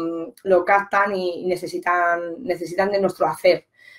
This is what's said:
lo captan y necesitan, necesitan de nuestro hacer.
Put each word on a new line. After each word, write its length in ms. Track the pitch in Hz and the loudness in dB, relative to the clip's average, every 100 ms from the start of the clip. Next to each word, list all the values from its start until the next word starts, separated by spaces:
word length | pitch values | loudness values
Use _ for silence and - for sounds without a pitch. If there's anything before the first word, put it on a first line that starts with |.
| 165 165 165 - | -2 -6 -10 -8
lo 220 | 190 180 180 | 2 4 4
captan 500 | 202 202 202 202 196 | 2 2 0 0 0
y 300 | 180 170 185 | -4 -4 -4
necesitan, 960 | 180 170 175 175 180 175 170 175 165 | -4 -4 -4 -2 0 2 0 -4 -8
necesitan 480 | - 170 160 175 196 | -6 -6 -4 -2 0
de 80 | 202 | 0
nuestro 260 | 185 - 170 | 0 0 -2
hacer. 400 | - 185 165 - _ - | 2 2 2 -2 _ -20